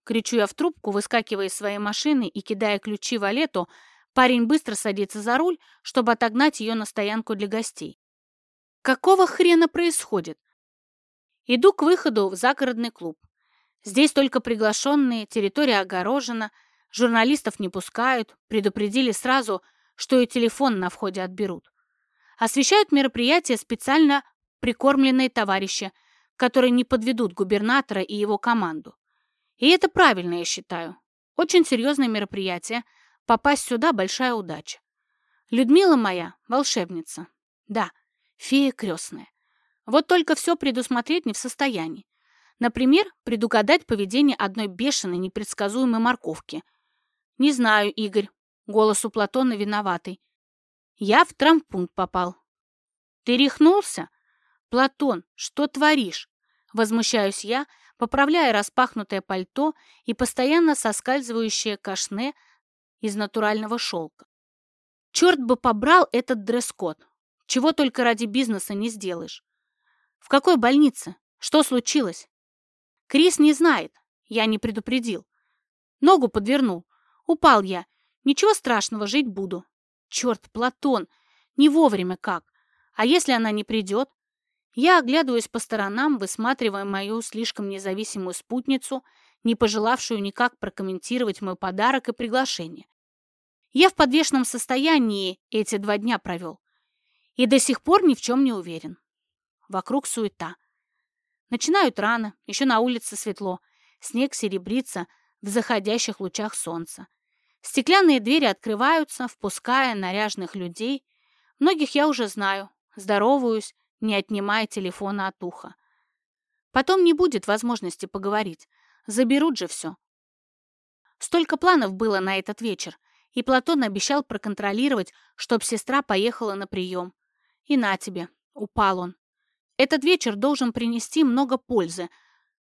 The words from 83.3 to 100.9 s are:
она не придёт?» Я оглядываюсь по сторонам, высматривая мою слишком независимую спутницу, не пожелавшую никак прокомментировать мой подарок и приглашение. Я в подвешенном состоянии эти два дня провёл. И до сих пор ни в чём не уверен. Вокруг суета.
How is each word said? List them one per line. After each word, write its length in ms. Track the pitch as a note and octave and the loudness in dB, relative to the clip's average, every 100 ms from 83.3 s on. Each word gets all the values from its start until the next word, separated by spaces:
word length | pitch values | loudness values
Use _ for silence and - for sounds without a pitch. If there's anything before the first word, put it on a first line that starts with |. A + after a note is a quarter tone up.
она 180 | A#3+ A3+ | 0 0
не 140 | G#3+ | -2
придёт?» 460 | - A3 F#3+ G#3+ C4+ _ _ _ _ _ _ - | -4 -4 -2 -2 -4 _ _ _ _ _ _ 0
Я 200 | D#4 F4+ | 4 4
оглядываюсь 480 | B3 D4+ C4 A#3 - | 4 0 0 -2 -2
по 100 | A3+ | -8
сторонам, 600 | - G#3+ G3 A3 D4+ B3+ | -6 -4 -4 -2 0 -2
высматривая 640 | F#3+ - A#3 C4+ A3+ G3 | -4 -4 -4 -2 -4 -4
мою 360 | G3+ G3 G3+ A3+ | -4 -6 -4 -6
слишком 480 | - A3 A#3 - G3+ | -8 -8 -8 -6 -8
независимую 640 | G3 G3 G3 G#3+ G3+ F#3 | -8 -6 -6 -8 -8 -8
спутницу, 720 | F3 - B3 C#4 C4 - C4 - _ _ _ | -10 -8 -6 -2 -4 -4 -10 -10 _ _ _
не 140 | A#3 A3 | -2 0
пожелавшую 680 | G#3+ G#3+ A3 B3+ - A3 | 0 0 0 -2 -4 -6
никак 340 | G3 - A#3+ - | -4 -2 -2 -2
прокомментировать 800 | F#3+ - F#3+ F#3 - B3 A3 F#3+ | -10 -8 -8 -8 -6 -4 -4 -4
мой 160 | F#3+ F#3 | -8 -6
подарок 520 | F#3 F#3+ A#3 C4+ - | -6 0 0 0 -2
и 40 | |
приглашение. 760 | A3 A#3 B3+ C4+ - E3 E3 - _ _ _ _ _ _ _ _ | -6 -2 -2 -2 -6 -10 -16 -20 _ _ _ _ _ _ _ _
Я 160 | B3+ F#4 | 4 4
в 80 | - | 6
подвешенном 480 | C#4+ D4+ D4+ C4+ | 2 4 2 0
состоянии 960 | A#3+ A#3+ - C4 D#4 D#4 A3+ G3+ F#3 F#3+ _ | -2 -4 -4 0 2 4 2 0 -4 -6 _
эти 280 | G#3+ G3+ G#3 | -4 -2 -4
два 200 | G3+ G#3 | -2 -2
дня 220 | A3+ G#3 | -2 -4
провёл. 400 | F#3 F3 E3+ - _ _ _ _ _ _ _ | -4 -8 -10 -16 _ _ _ _ _ _ _
И 120 | - A#3+ | -2 4
до 120 | C4 | 4
сих 240 | - A#3+ | 4 -2
пор 220 | - G4 | 2 4
ни 100 | F4 | 4
в 60 | A#3+ | 2
чём 240 | - B3+ | 0 0
не 80 | C4+ | 0
уверен. 460 | G#3 E3+ D#3+ D#3+ F3 _ _ _ _ _ _ - | 0 -8 -12 -12 -16 _ _ _ _ _ _ -10
Вокруг 380 | F#3+ - C4+ - | -8 -2 -4 -2
суета. 480 | A#3 G#3 - E3+ - _ _ _ | -4 -6 -6 -12 -14 _ _ _